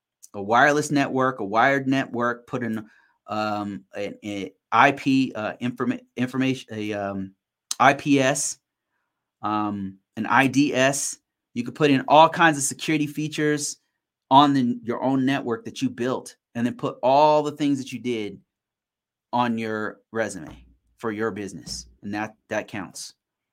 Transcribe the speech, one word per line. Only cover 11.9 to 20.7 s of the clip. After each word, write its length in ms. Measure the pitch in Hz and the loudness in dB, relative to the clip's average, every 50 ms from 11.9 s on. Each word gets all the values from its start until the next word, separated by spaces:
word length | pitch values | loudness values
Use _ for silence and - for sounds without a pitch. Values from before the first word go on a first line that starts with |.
in 120 | 139 131 - - | 4 2 4 6
all 220 | 139 151 160 160 | 8 8 8 8
kinds 280 | 165 175 170 165 156 139 | 6 4 4 4 4 2
of 60 | 135 | -2
security 440 | - 123 - - - 160 151 151 147 | -4 -6 -6 -4 -2 0 0 -2 -2
features 680 | 147 - 156 151 147 - 151 151 147 147 147 - - - _ _ _ _ _ _ _ _ _ _ | -4 -6 -6 -6 -4 -2 0 0 0 0 -4 -6 -10 -12 _ _ _ _ _ _ _ _ _ _
on 220 | 131 139 147 143 139 | 6 6 6 6 4
the, 260 | 139 127 120 120 - - | 2 2 0 -2 -4 -4
your 200 | 107 120 - - | -6 -6 -2 -2
own 220 | 131 135 135 131 | 0 0 0 0
network 400 | 131 135 135 - 120 113 113 - | 0 -2 -2 -2 -4 -6 -6 -6
that 160 | 113 - - | -12 -8 -4
you 80 | 135 123 | -4 -4
built, 480 | 101 113 120 127 127 101 - - - _ _ _ _ | -4 -2 -4 -4 -4 -4 -6 -12 -20 _ _ _ _
and 100 | 120 117 | -4 -2
then 100 | 123 117 | -2 -2
put 220 | - - 135 - - - | -4 -6 -6 -6 -2 2
all 400 | 123 135 143 151 151 151 151 147 | 4 4 6 6 6 4 4 2
the 80 | 147 | -2
things 260 | 147 147 151 143 143 131 | -4 -2 0 0 0 0
that 140 | 123 - | -4 -8
you 80 | 131 120 | -10 -8
did 400 | 110 123 120 110 104 101 101 98 _ _ _ _ _ _ _ _ _ _ _ _ _ _ _ _ _ _ - | -6 -4 -4 -4 -4 -8 -10 -14 _ _ _ _ _ _ _ _ _ _ _ _ _ _ _ _ _ _ -2
on 240 | 123 123 120 113 113 | 0 0 0 0 -4
your 420 | 113 110 110 107 107 101 - - _ _ | -4 -4 -4 -4 -6 -6 -8 -12 _ _
resume 540 | - 147 110 104 95 90 78 67 - - - _ | -4 -4 -4 -4 -4 -10 -14 -14 -16 -18 -20 _